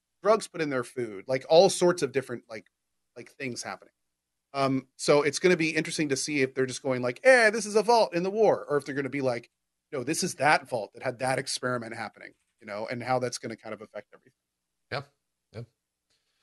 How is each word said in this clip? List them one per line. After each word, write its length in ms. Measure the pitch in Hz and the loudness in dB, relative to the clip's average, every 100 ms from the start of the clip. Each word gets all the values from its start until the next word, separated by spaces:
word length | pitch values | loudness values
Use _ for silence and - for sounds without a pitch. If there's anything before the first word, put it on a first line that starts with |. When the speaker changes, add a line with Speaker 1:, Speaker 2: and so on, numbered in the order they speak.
| _ _ | _ _
Speaker 1:
drugs 240 | 196 220 - | 2 2 0
put 140 | - | -6
in 100 | 151 | -2
their 140 | 131 | -2
food, 400 | 120 127 113 98 113 | -4 -6 -8 -8 -4
like, 180 | 131 - | -4 6
all 200 | 160 190 | 8 8
sorts 340 | - 180 175 | 6 2 2
of 100 | 139 | -2
different, 320 | 131 - 120 - | -2 -4 -8 -12
like, 180 | 110 - _ _ _ _ - | -18 -18 _ _ _ _ -20
like, 160 | 107 | -20
things 300 | - 135 117 | -12 -10 -8
happening. 300 | 110 95 - _ _ _ _ _ _ | -10 -12 -16 _ _ _ _ _ _
Um, 320 | 139 135 131 - - | -2 0 0 -4 -4
so 260 | - 147 | 2 4
it's 160 | 143 - | 2 2
gonna 180 | 180 175 | 2 2
be 140 | 160 | 0
interesting 400 | 156 156 165 147 | -2 -4 -4 -2
to 60 | 127 | -2
see 260 | - 147 | -2 -2
if 120 | 131 | -2
they're 120 | 135 131 | 0 -4
just 160 | 127 | -4
going 180 | 139 127 | -4 -4
like, 180 | 123 123 | -4 2
"Eh, 240 | 262 262 220 | 6 6 6
this 140 | 220 202 | 2 0
is 80 | |
a 80 | 214 | 0
vault 320 | 202 233 190 | 4 4 4
in 80 | 170 | 0
the 80 | 185 | -2
war," 360 | 214 202 113 101 | 2 4 4 0
or 80 | 143 | -2
if 80 | |
they're 100 | 143 | -2
gonna 140 | 139 135 | -6 -6
be 140 | 139 | -4
like, 280 | 131 120 - _ _ _ _ | -2 -4 -8 _ _ _ _
"No, 140 | 143 | -8
this 180 | 120 160 | -4 -2
is 120 | 185 - | -4 0
that 320 | 135 170 131 | 4 2 2
vault 240 | 120 101 | -6 -6
that 100 | 113 | -8
had 160 | 131 120 | -8 -4
that 180 | 131 135 | -2 -2
experiment 560 | 131 - 127 123 113 | -4 -6 -4 -4 -6
happening," 400 | 110 104 95 95 _ _ _ | -10 -12 -14 -20 _ _ _
you 60 | 107 | -12
know, 200 | 104 110 | -8 -6
and 120 | 123 | -6
how 160 | 120 127 | -2 0
that's 200 | 123 - | -2 -6
gonna 180 | 120 110 | -10 -12
kind 160 | 110 | -12
of 80 | 104 | -14
affect 320 | 107 104 - | -12 -16 -16
everything. 260 | - 127 _ _ _ _ _ _ | -20 _ _ _ _ _ _ _
Speaker 2:
Yep. 200 | 123 139 _ _ _ _ | -10 -10 _ _ _ _
Yep. 120 | 107 123 _ _ _ _ _ _ _ | -16 -16 _ _ _ _ _ _ _